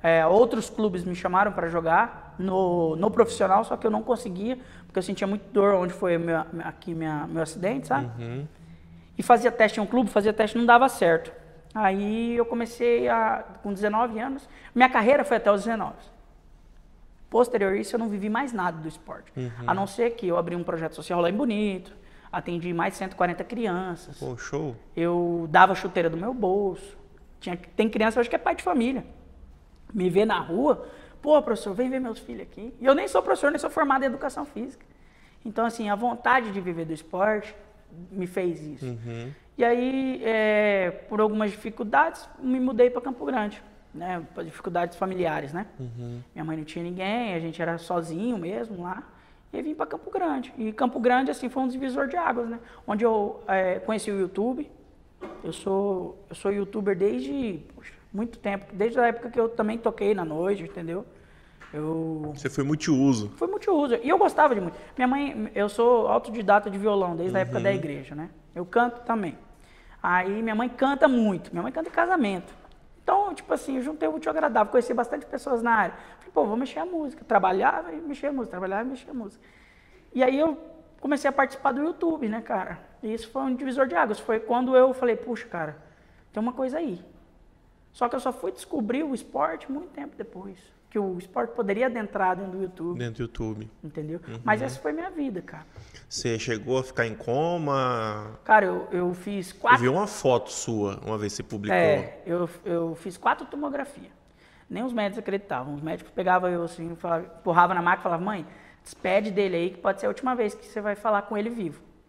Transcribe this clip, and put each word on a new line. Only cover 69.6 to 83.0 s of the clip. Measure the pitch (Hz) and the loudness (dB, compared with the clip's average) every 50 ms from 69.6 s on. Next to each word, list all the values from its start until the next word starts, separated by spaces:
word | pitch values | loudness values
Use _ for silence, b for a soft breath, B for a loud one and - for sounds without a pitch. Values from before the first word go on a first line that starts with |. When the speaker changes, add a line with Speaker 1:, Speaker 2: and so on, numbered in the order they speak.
| b b b b b b b b | b b b b b b b b
Speaker 1:
Aí | - 180 180 180 185 190 202 214 | 0 2 2 2 2 0 -2 -2
minha | 226 226 214 | -2 -2 0
mãe | 214 240 247 | 0 -2 -2
canta | 247 - 269 269 277 269 - | 0 0 2 2 4 6 6
muito. | 294 262 240 226 214 190 170 - - | 6 6 6 4 2 2 0 -4 -6
Minha | - 170 185 | -6 -4 -4
mãe | 247 | -4
canta | 269 320 320 370 | -4 -6 -6 -4
em | |
casamento. | - - 339 339 370 349 254 202 196 175 180 - - - - - - - - - - - - | 0 0 2 2 4 2 2 0 0 -4 -6 -10 -20 -20 -20 -20 -20 -20 -20 -20 -20 -6 0
Então, | - - 392 415 403 320 | 2 2 4 2 0 -4
tipo | - - - 320 | -10 -4 -4 -4
assim, | 294 - - 269 | -4 -2 -4 -4
eu | 262 240 | -4 -4
juntei | 285 311 302 330 | -4 -4 -2 -2
o | 320 311 | -2 -2
útil | 311 - 330 | -2 -4 -2
ao | 311 | 0
agradável. | 320 311 294 226 233 208 208 | 0 0 2 4 2 2 4
Conheci | - 254 226 - 247 | 4 2 2 2 0
bastante | 233 240 233 - 294 254 | -2 -2 -2 -4 -8 -8
pessoas | - - 262 - 285 262 233 | -8 -10 -8 -4 -2 -2 0
na | 226 233 | 2 2
área. | 233 220 196 165 - B B B B B | 4 4 2 0 -2 B B B B B
Falei, | B B _ | B B _
"Pô, | - - | 0 2
vou | 202 208 | 2 0
mexer | 240 277 - - 302 | -2 -4 -4 -4 -6
a | 320 | -6
música." | 370 359 330 311 269 - - - | -4 -4 -4 -6 -6 -8 -12 -4
Trabalhava | - 240 196 185 185 185 190 - 269 - 330 330 349 | 2 2 4 4 4 2 4 4 2 2 2 -4 -6
e | 320 302 | -10 -10
mexia | 339 294 285 - - 277 | -8 -10 -8 -6 -6 -4
a | 285 | -4
música. | 269 226 - | -4 -6 -6
Trabalhava | - 180 190 185 190 202 233 | -8 -8 -6 -4 -4 -4 -4
e | 262 | -6
mexia | 277 247 - - | -8 -10 -12 -12
a | - | -10
música. | 247 220 214 - - b b b b b b b b b b b b b b - | -10 -10 -10 -14 -18 b b b b b b b b b b b b b b 0
E | 240 262 | 2 4
aí | 254 262 277 | 4 4 4
eu | 311 330 294 - - - - - - - - - | 2 2 0 -2 -10 -20 -20 -20 -20 -20 -20 -10
comecei | - 262 294 277 - 277 | -2 -2 -2 2 0 0
a | 269 | 2
participar | 285 277 262 - - - 277 254 | 2 0 0 0 -2 -2 0 0
do | 269 | 0
YouTube, | 294 330 359 - 359 330 320 302 262 214 | -2 -4 -2 -2 -2 -2 0 0 -2 -4
né, | 214 226 | -4 -6
cara? | 220 - 247 196 185 - 175 - - - - - | -6 -4 -4 -4 -4 -6 -10 -14 -16 -20 -20 -12